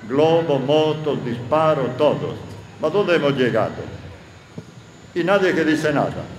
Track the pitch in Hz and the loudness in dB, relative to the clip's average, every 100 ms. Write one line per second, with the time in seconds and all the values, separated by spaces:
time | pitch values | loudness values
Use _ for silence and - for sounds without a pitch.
0 | 104 135 156 165 160 139 131 151 156 151 | -2 2 4 4 2 0 2 2 2 -2
1 | 151 131 123 120 117 151 160 147 123 123 | -4 -4 -4 -8 -2 2 2 2 -2 2
2 | 147 101 87 78 - - - - 151 185 | 2 2 -6 -10 -14 -18 -20 -6 -2 0
3 | 180 165 143 135 123 107 90 - - - | 2 2 2 0 0 0 -2 -6 -14 -14
4 | - - - - - - - - - - | -18 -20 -20 -20 -20 -18 -18 -20 -20 -20
5 | - 175 170 196 185 151 151 147 151 139 | -10 -4 2 2 4 2 2 2 2 0
6 | 90 90 78 | 0 -4 -10